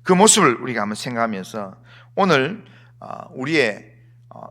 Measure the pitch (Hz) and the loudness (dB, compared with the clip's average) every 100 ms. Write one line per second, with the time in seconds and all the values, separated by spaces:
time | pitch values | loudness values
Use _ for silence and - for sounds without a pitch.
0 | - 90 214 220 156 117 127 113 104 104 | 0 4 6 6 4 2 -4 -4 -6 -6
1 | 131 120 113 98 90 110 98 - - - | -6 -4 -2 -4 -10 -12 -12 -16 -20 -20
2 | - - 190 143 139 214 - - _ _ | -10 -2 2 4 2 -6 -16 -20 _ _
3 | - - - - - 160 117 98 - _ | -16 -16 -14 -10 -2 0 0 -2 -16 _
4 | _ _ _ - - | _ _ _ -20 -20